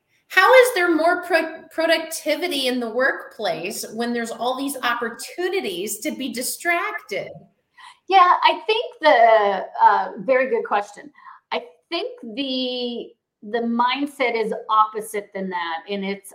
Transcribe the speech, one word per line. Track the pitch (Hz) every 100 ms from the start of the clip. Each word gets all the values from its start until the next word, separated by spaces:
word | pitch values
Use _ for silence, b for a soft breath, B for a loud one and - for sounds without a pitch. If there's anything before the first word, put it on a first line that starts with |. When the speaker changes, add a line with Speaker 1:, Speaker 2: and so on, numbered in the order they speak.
| _ _ _
Speaker 1:
How | - 392
is | 508 480
there | 370 349 311
more | 330 349
pro-, | - 330 320 - -
productivity | - 320 320 320 - 302 302 349 285 254
in | 254
the | 233
workplace | 226 269 349 - - 202 160 175 226 214
when | 214 240
there's | 240 226
all | 233 240 254
these | 277 -
opportunities | 247 - 226 - - - 359 381 240 175 208 -
to | -
be | 214 262
distracted? | 220 254 - 349 339 403 427 - 190 139 - - _ _ B B B _
Speaker 2:
Yeah, | 381 359 -
I | 320 330 -
think | 440 - -
the, | 311 240 233 220 202 185 - -
uh, | 220 202 185 226
very | 196 254 254
good | 226 -
question. | 208 202 - - B B B _
I | - - _ _
think | 339 480 - 233 214
the, | 269 262 254 247 247 240 - _ _ _
the | 214 233
mindset | 233 233 233 269 285 - 247 226
is | 202 - -
opposite | 214 214 214 208 208 202
than | 196 190
that. | 180 170 165 -
And | 202
it's, | 190 196 -